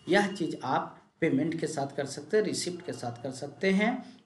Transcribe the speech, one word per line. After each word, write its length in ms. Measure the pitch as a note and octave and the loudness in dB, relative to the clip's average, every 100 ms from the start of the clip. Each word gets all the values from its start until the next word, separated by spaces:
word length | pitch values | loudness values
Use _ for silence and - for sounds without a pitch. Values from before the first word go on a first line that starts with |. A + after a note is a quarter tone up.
| - | 2
यह 180 | F#3+ G3 | 4 4
चीज़ 260 | F#3 D#3+ - | 0 -4 -4
आप 320 | B2+ D#3 - - _ _ | 0 0 -2 -12 _ _
पेमेंट 380 | D#3+ C3+ D#3 D#3+ | 2 4 2 0
के 60 | D3+ | -2
साथ 300 | - C#3 - | -2 -4 -4
कर 100 | C#3 | -4
सकते 300 | - D3 G#3+ | -6 0 2
हैं, 80 | |
रिसिप्ट 400 | F#3+ - F3 F3 - | 2 0 -4 -6 -8
के 60 | |
साथ 300 | B2+ B2 A#2 | -6 -6 -6
कर 80 | C3+ | -8
सकते 380 | B2+ C#3+ - F#3+ | -8 -10 0 4
हैं, 300 | F#3+ G#3+ B3+ - - | 4 4 2 -6 -18